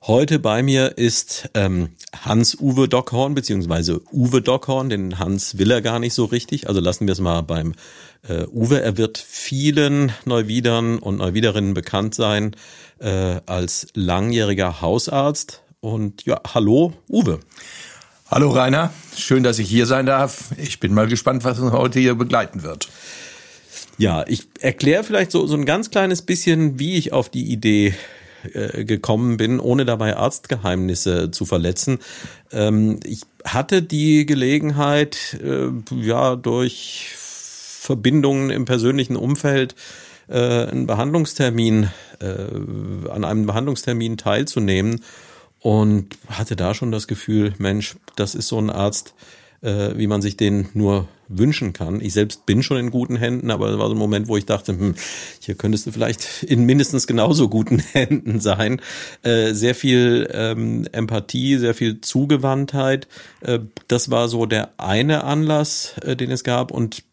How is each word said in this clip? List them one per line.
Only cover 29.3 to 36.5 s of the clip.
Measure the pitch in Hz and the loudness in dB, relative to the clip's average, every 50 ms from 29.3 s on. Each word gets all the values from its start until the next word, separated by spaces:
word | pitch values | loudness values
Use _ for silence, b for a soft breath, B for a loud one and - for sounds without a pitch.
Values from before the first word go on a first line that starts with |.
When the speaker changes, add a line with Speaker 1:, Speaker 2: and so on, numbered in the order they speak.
| 117 | 0
Speaker 1:
bin, | 107 110 110 123 123 | 0 0 0 0 0
ohne | - 123 123 139 135 | 2 2 2 2 2
dabei | 120 120 107 110 107 104 | 0 0 0 0 0 0
Arztgeheimnisse | - 104 131 - - - - 135 113 98 98 90 92 92 92 90 85 - 98 90 87 85 85 85 | 0 0 0 -2 -4 -6 -6 -6 -2 0 0 0 0 0 0 -2 -2 0 0 0 0 0 -2 -4
zu | - - | -6 -4
verletzen. | - 98 87 85 87 95 - - - 131 123 B B B B B B B B B _ - | -2 0 0 0 0 -2 -2 -2 -2 -2 -4 B B B B B B B B B _ -4
Ähm, | 113 104 107 107 107 107 110 104 - - | -2 0 2 4 4 2 2 0 -2 -6
ich | - - - - _ _ _ - | -10 -10 -10 -12 _ _ _ -10
hatte | - - 123 143 - 202 185 170 | -4 -2 -2 0 2 0 0 0
die | - 156 151 151 156 156 151 147 | 0 -2 0 4 6 6 6 6
Gelegenheit, | 147 151 139 127 127 143 151 151 151 143 143 147 143 147 147 151 147 - - - - - - - | 4 2 2 4 2 2 2 2 0 0 0 2 2 4 2 2 0 -2 -10 -10 -10 -10 -8 -4
äh, | 139 135 135 131 127 127 120 110 - 131 | -4 -2 -2 -2 -2 -4 -6 -8 -8 -6
ja, | 127 113 107 117 123 131 131 127 | -4 0 0 2 2 2 2 0
durch | 123 123 120 | 0 -2 -2